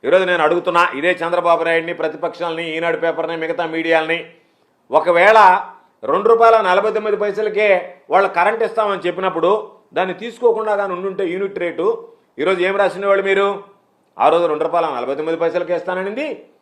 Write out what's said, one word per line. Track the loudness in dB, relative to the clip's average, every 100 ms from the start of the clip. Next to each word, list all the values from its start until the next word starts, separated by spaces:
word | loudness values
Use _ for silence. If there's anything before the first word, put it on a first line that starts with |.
ఈరోజు | 2 2
నేను | 2 0
అడుగుతున్నా | 0 -2 0 0 0
ఇదే | 0 -2
చంద్రబాబు | -2 -2 -2 2 0
నాయుడిని, | 2 -2 -2
ప్రతిపక్షాలని, | -6 -6 -4 -8 -6 -8 -6 -6 -4
ఈనాడు | -4 -2
పేపర్ని, | -2 -2 -4 -6
మిగతా | -6 -4 -4
మీడియాలని, | -4 0 0 0 -4 -6 _ _ _ _ _ _
ఒకవేళ | 0 2 4 6 8 8 6 0 -16 _ _
రెండు | -2 0 4
రూపాయల | 6 6 6
నలభై | 4 2 2
తొమ్మిది | -2 -2 -2
పైసలకే | -2 -2 -4 0 2 2 0 -18 _
వాళ్ళు | 2 2
కరెంట్ | 2 0 0
ఇస్తామని | -2 -2 -2 -2 -4
చెప్పినప్పుడు | -4 -4 0 2 0 -2 -18 _
దాన్ని | -4 -4
తీసుకోకుండా | -4 -10 0 0 2 -2 -2
కానీ | -2
ఉండుంటే | -4 -8 -6
యూనిట్ | -6 -4 -6 -6
రేటు, | -8 -2 -2 -2 -8 _ _ -6
ఈరోజు | -2 0
ఏం | 0 0
రాసినవాళ్ళు | -2 -2 0 0
మీరు? | 2 0 0 -2 -10 _ _ _ _ 0
ఆ | 2
రోజు | 4 0
రెండు | -2
రూపాయల | -2 -2 -2 -4
నలభై | -6
తొమ్మిది | -6 -4 -2
పైసలకే | -2 -2 -4 -6
ఇస్తాననింది | -4 -6 -6 -6 -8 -10 -16 _